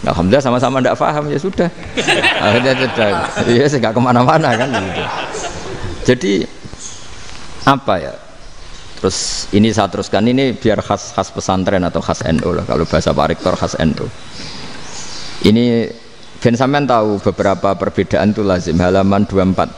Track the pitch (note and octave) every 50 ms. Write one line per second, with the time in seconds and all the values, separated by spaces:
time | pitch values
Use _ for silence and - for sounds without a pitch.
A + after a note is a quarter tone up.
0 | - - - D#2+ F2 F#2 G#2+ D3 C3 B2+ A#2+ B2+ C3 B2+ C3 C3 B2+ B2 - -
1 | D#3 D#3 D3+ D3+ D3 D3 D3 D3+ D3+ F#3+ - - F3 F3 - - - - - C4
2 | - D#4 G4 - - F#4 - G#3 - G#2 G#2 B2 B2 C3+ C3 B2+ C3 A#2+ - A#2
3 | A2 G#2 G2 E2+ - - - - - A#2 A#2 A#2 C3+ D3+ D3 C3+ A2+ A2 A2+ B2
4 | B2 B2+ B2 A#2+ B2 C#3 D#3 D#3 D#3+ C3+ A#2 A2 B2+ C#3+ - - - F#3+ E3 -
5 | D3+ - - - - - - - - - - - - - - - - - - -
6 | - - B2+ B2 E3 G3 G3+ F#3 - - - - - - - - - - - -
7 | - - - - - - - - - - - - - C#3 C#3 C3 - - G2 F2
8 | C#2+ C2+ - - - - - - - - - - - - - - - - - -
9 | - F#2+ - - - - - - - - - G#2 G#2+ A2+ G#2 A2 G2+ F#2+ F#2+ F#2+
10 | F#2 - - G2 G#2+ A#2+ B2 C3 C#3 C3 G#2+ - - A2+ G#2 F#2+ - - G2+ G2
11 | - - - - F#2+ - - - - - F#2+ F#2+ F#2+ G2 G2+ F#2 F2 F2 - F2
12 | - - E2 - - - E2 D2 - F2 F2 E2+ F2+ - - C#2 E2 - - E2
13 | - - D#2+ D2 D2 D#2 E2 - - F#2 F2 - F#2 D#2+ - - E2 D#2 C#2+ -
14 | - - - - - - - - - - - - - - - - - - - -
15 | - - - - - - - - - F#2 G#2+ A#2 A#2+ A#2+ A#2 A#2 A2 - - -
16 | - - - - - - - - - A#2 A#2+ A2+ C3 C3 C#3+ D3 C#3+ C3 B2 A2+
17 | A2 G#2+ G#2 G2 - G#2 F2+ - G2 G2 F#2+ F2 F2+ G2 G2 F2 F#2+ G2 - -
18 | F#2+ - - - F#2 G#2 G#2 G#2 G#2 G2 F#2 F2+ E2 F2 D#2 F2+ F2+ F2+ F#2 G2
19 | F#2+ G2 G2 G2+ G#2 - F#2+ F#2+ F#2 F#2+ F#2 G2 E2+ D#2 -